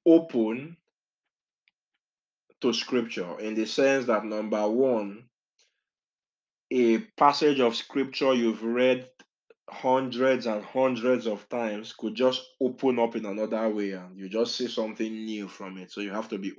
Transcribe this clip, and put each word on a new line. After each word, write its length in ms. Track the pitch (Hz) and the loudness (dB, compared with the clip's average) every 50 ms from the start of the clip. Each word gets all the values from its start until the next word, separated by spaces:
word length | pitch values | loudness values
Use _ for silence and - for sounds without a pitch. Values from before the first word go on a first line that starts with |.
| - | 6
open 720 | 170 165 165 165 - 135 120 110 110 117 127 143 165 170 _ _ _ _ _ _ _ _ _ _ _ _ _ _ _ _ _ _ _ _ _ _ _ _ _ _ _ _ _ _ _ _ _ _ _ _ - | 8 8 8 6 2 0 0 0 0 -2 -6 -8 -12 -16 _ _ _ _ _ _ _ _ _ _ _ _ _ _ _ _ _ _ _ _ _ _ _ _ _ _ _ _ _ _ _ _ _ _ _ _ -2
to 120 | - 123 113 | -2 0 0
scripture 680 | 113 - - 131 123 113 113 - 107 90 87 82 - | 0 -4 -2 -2 -2 -2 -2 -6 -6 -6 -6 -6 -6
in 140 | 107 110 110 | -6 -4 -2
the 120 | 110 110 | -2 -2
sense 400 | 110 - 143 135 135 135 135 120 | -2 0 2 4 4 4 2 2
that, 200 | 123 110 104 107 | 0 0 0 0
number 420 | 107 107 107 107 107 107 107 104 | -4 -6 -6 -4 -2 -2 0 0
one, 560 | 107 113 127 135 131 120 107 104 98 101 117 131 _ _ _ _ _ _ _ _ _ _ _ _ _ _ _ _ _ _ _ _ _ _ _ _ _ _ _ _ - | 0 2 2 2 2 2 0 -2 -6 -10 -14 -20 _ _ _ _ _ _ _ _ _ _ _ _ _ _ _ _ _ _ _ _ _ _ _ _ _ _ _ _ -2
a 280 | 135 127 120 113 113 104 - - - | 2 4 4 4 4 2 0 -4 0
passage 420 | - 151 143 139 - 156 147 143 131 | 4 4 4 6 4 2 2 4 4
of 160 | 123 117 117 | 2 2 0
scripture 580 | - - - - 139 135 135 131 - 143 135 131 | -2 -10 -4 -2 -2 -2 -2 -2 0 2 2 4
you've 300 | 120 117 113 110 110 113 | 4 2 2 0 0 -4
read 460 | 117 120 123 127 127 127 127 127 - _ _ - _ _ _ _ _ _ _ _ - | -2 0 2 4 4 2 2 -2 -14 _ _ -20 _ _ _ _ _ _ _ _ -18
hundreds 760 | - - - 131 131 131 135 127 117 120 131 131 131 117 117 | -12 -4 0 2 2 2 2 -2 -2 2 4 4 4 2 0
and 180 | 117 107 107 101 | -2 -4 -4 -6
hundreds 640 | - - 131 131 131 123 110 117 127 127 117 113 | -4 0 0 2 2 2 0 2 2 2 2 2
of 200 | 113 104 101 - - | -4 -4 -4 -8 -8
times 440 | 127 120 117 107 104 107 110 - - | -6 -4 -4 -4 -4 -6 -10 -12 -12
could 220 | - 117 107 107 | -6 -6 -6 -2
just 280 | 113 127 127 127 131 - - _ - | 2 2 2 2 0 -8 -10 _ -2
open 380 | 131 127 127 - 139 131 123 120 | -2 -2 -2 0 0 2 2 2
up 160 | 117 117 117 | 0 0 0
in 100 | 110 107 | -4 -6
another 440 | 101 98 107 107 110 113 110 113 110 | -4 -4 -4 -4 -2 -2 -2 0 0
way 220 | 107 104 101 98 | 0 -2 -4 -4
and 260 | 95 92 90 92 95 | -6 -8 -12 -16 -16
you 120 | 98 98 92 | -14 -12 -6
just 260 | 101 113 120 120 - | -2 -2 -2 -2 -2
see 120 | - 123 | -4 -6
something 580 | 113 - 120 110 107 107 - 110 110 110 110 110 | -4 -4 -4 -4 -6 -4 -6 -6 -6 -6 -8 -8
new 220 | 110 107 104 101 | -8 -6 -8 -8
from 300 | 92 - - 98 95 95 | -10 -12 -14 -14 -14 -12
it. 140 | 92 92 87 | -14 -14 -14
So 100 | - 104 | -10 -10
you 100 | 104 98 | -8 -6
have 180 | 98 110 110 - | -6 -6 -6 -6
to 80 | 110 | -8
be 160 | 98 98 95 - | -6 -6 -8 -6